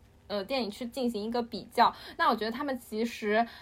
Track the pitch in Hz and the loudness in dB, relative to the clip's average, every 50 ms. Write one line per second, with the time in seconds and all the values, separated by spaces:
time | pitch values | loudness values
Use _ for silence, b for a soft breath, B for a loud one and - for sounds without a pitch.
0 | - - - _ - - 202 202 190 196 277 262 220 196 - - 254 233 - 269 | -8 -18 -20 _ -10 -6 -4 -4 -2 -2 -2 -2 -2 -2 -4 -6 -8 -6 -4 -2
1 | 254 240 233 202 208 226 233 240 240 233 - 185 - - - - 226 190 - B | -2 0 0 -2 -4 -2 -2 -2 -2 -4 -6 -8 -10 -2 4 6 6 6 4 B
2 | B B B B 339 302 247 226 214 226 226 254 294 285 262 254 - - 220 214 | B B B B 4 4 4 4 0 -2 -4 -4 -4 -4 -4 -6 -6 -6 -4 -2
3 | 226 233 - - 226 208 208 220 233 226 B B | -2 -2 -2 -2 0 2 4 4 2 2 B B